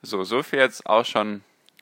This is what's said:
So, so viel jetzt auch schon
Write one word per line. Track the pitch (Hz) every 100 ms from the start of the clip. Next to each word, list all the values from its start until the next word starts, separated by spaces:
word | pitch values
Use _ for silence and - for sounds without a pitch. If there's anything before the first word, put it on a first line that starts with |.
So, | - 101
so | 92 117
viel | 147 139
jetzt | 131 - -
auch | 110 120
schon | - 107 104 _ _ _ _